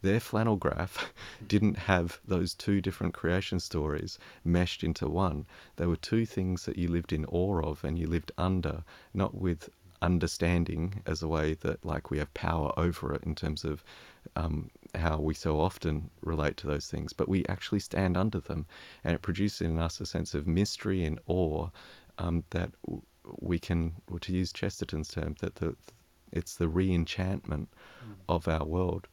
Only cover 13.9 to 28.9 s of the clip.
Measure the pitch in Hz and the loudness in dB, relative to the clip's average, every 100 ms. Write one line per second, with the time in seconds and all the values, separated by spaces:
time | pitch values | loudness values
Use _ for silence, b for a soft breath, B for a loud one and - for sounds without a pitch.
13.9 | B B B B - 82 76 - - - | B B B B -4 -2 -2 -6 -14 -10
14.9 | - 82 78 78 78 82 76 85 - 82 | -2 0 2 0 0 2 4 2 2 -2
15.9 | 76 85 - - 80 76 - - 73 - | -2 -4 -8 -4 0 0 0 -2 -2 -2
16.9 | 73 76 - - 95 - 95 - 104 - | -6 -6 -2 2 2 2 -4 0 -2 0
17.9 | - 95 87 104 87 - 78 76 B B | 0 2 4 2 0 -2 -4 -6 B B
18.9 | B 87 82 - 87 101 - 82 80 82 | B 0 0 0 2 0 2 0 2 0
19.9 | - 101 82 82 - 80 85 104 - 104 | -2 -4 -4 -2 -2 2 4 2 0 -2
20.9 | 95 82 76 - 90 85 78 82 B B | 0 0 -2 0 2 2 0 -2 B B
21.9 | B B - 87 85 - 87 85 - - | B B -6 0 0 0 -4 -4 -6 -8
22.9 | - - _ - - - 87 - 85 82 | -8 -10 _ -16 -8 -2 -2 2 0 0
23.9 | 82 - 87 - 92 92 - 98 - - | -4 -10 -8 -2 0 0 -2 -4 -4 -6
24.9 | 78 76 - 78 76 - - 85 - - | -4 -4 -4 -4 -4 -6 -2 -4 -4 -14
25.9 | - _ _ - 82 - - 85 82 95 | -20 _ _ -6 -6 -6 0 2 4 4
26.9 | 87 80 - 92 95 - 76 - B B | 4 2 0 -2 -2 -4 -4 -6 B B
27.9 | B 110 98 - 87 82 80 78 85 90 | B -18 -14 0 0 2 0 2 0 0